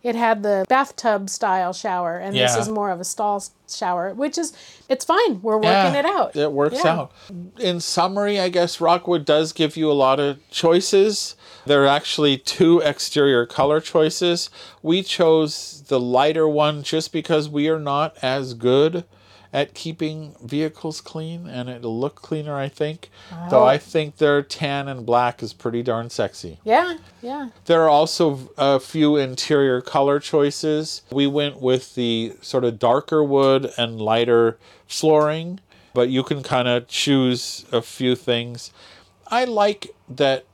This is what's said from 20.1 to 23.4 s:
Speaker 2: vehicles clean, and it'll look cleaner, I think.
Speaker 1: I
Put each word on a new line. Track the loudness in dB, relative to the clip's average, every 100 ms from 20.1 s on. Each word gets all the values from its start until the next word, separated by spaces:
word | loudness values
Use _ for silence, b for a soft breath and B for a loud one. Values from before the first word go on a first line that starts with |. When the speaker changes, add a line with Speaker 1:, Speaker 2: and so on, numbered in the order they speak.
| -8 -18 -20
Speaker 2:
vehicles | -8 -6 -6 -6 -12 -12
clean, | -14 -12 -12 -12 -12
and | -10 -10
it'll | -10 -8 -4
look | -6 _
cleaner, | -10 -10 -8 -8
I | -8
think. | -6 -6 -6 -18 B B
Speaker 1:
I | -16